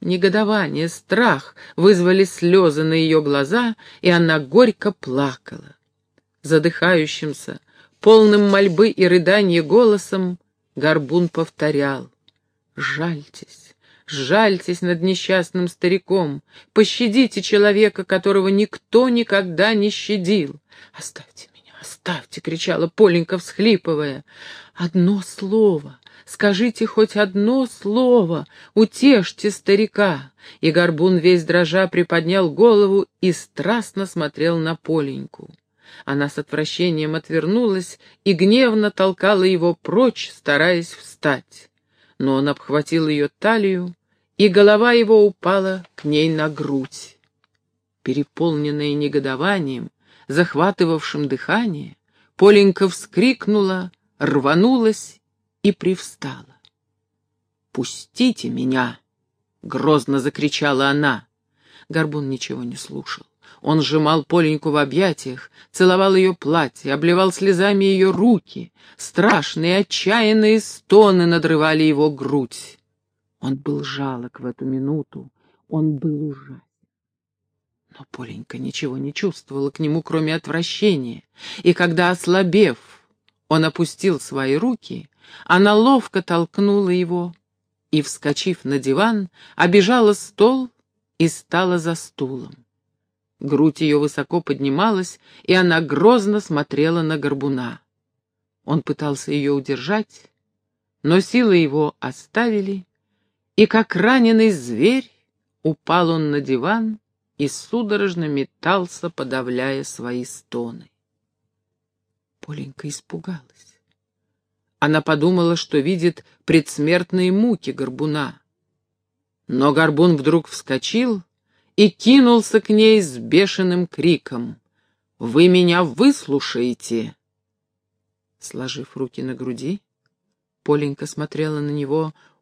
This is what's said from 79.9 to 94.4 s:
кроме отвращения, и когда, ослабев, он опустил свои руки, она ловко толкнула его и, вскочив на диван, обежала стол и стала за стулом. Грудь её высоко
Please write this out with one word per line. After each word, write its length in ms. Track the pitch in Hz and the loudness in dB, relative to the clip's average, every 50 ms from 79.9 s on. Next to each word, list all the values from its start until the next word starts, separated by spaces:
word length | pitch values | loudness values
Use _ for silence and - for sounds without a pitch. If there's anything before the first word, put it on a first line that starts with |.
| 151 165 | -2 -4
кроме 340 | - - - 160 156 156 160 | -4 -4 -4 -4 -2 -2 -4
отвращения, 880 | 165 - - 147 165 170 - - - 208 214 185 143 127 120 117 - - _ _ - - - - - | -4 -6 -6 -6 -4 -4 -6 -4 0 2 2 2 0 -2 -6 -12 -14 -18 _ _ -20 -20 -18 -12 -2
и 120 | - 175 170 | 0 2 2
когда, 360 | - 175 175 160 175 180 175 | 2 2 0 0 0 0 0
ослабев, 680 | 185 - - 175 180 190 190 175 160 208 208 156 113 - _ _ - _ _ _ _ _ _ _ _ _ _ - | 0 -2 0 0 2 2 2 2 4 4 4 2 2 -2 _ _ -20 _ _ _ _ _ _ _ _ _ _ -2
он 180 | 156 160 160 | 0 0 0
опустил 540 | 160 - - 170 - - - - 196 165 135 | 0 -2 -4 -4 -6 -6 -4 -2 -2 -2 -2
свои 360 | - - 139 139 131 131 139 | -4 -8 -8 -6 -4 -2 -2
руки, 540 | 156 214 262 240 - - - 123 117 - _ _ _ _ - - - - | -2 -2 -2 -4 -6 -8 -14 -14 -14 -16 _ _ _ _ -20 -20 -10 -2
она 300 | - 175 185 202 208 208 | 2 4 4 6 6 4
ловко 460 | 214 226 269 277 247 - - - 190 | 4 4 4 4 2 0 -2 -6 -6
толкнула 680 | 175 - 175 170 165 - _ - 202 202 202 202 196 180 | -4 -2 -2 -2 -2 -4 _ -2 0 0 0 0 0 0
его 440 | 180 180 180 165 180 175 175 175 170 _ _ _ _ _ _ _ _ _ _ _ | 0 -2 -2 -4 -4 -6 -6 -8 -12 _ _ _ _ _ _ _ _ _ _ _
и, 100 | - 151 | -2 -2
вскочив 640 | 143 - - - - 147 147 - - 190 175 - - | -2 -4 -8 -8 -6 -4 -4 -4 -4 -6 -6 -6 -6
на 140 | 131 143 139 | -6 -6 -4
диван, 500 | 127 135 135 156 208 233 226 208 190 - _ _ - - _ | -2 -2 0 0 0 0 0 -2 -4 -8 _ _ -20 -10 _
обежала 580 | - 170 180 180 202 185 196 247 247 226 208 202 | 0 2 4 6 4 4 4 4 4 4 2 2
стол 560 | - - - - - 202 233 262 262 254 247 _ _ _ _ _ _ _ _ _ - | 0 -4 -8 -2 2 2 2 2 0 -4 -8 _ _ _ _ _ _ _ _ _ -2
и 80 | 165 165 | -2 -2
стала 500 | - - - - - 175 185 180 180 175 | -2 -6 -10 -6 -4 -2 0 0 -2 -2
за 180 | 156 170 165 | -2 -4 -6
стулом. 580 | - - - _ - 143 127 135 123 - - - - _ _ _ _ _ _ _ _ _ _ _ _ _ _ _ - | -8 -10 -14 _ -8 -8 -8 -8 -10 -14 -16 -20 -20 _ _ _ _ _ _ _ _ _ _ _ _ _ _ _ -12
Грудь 420 | - 139 147 135 151 156 - - | -6 -2 0 2 2 2 0 0
её 180 | 160 151 147 147 | 0 0 0 0
высоко 420 | 147 147 - 151 139 - 170 175 | 0 -2 -2 -6 -6 -4 -4 -4